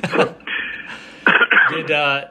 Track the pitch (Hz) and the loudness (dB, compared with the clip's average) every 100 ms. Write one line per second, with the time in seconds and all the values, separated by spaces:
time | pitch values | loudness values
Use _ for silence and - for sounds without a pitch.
0 | - - - - - - - - - - | -4 0 0 -2 -10 -8 -8 -10 -14 -16
1 | - - - - - - - 160 - 147 | -18 -2 2 4 4 4 2 0 -2 0
2 | 143 139 143 | 0 -2 -4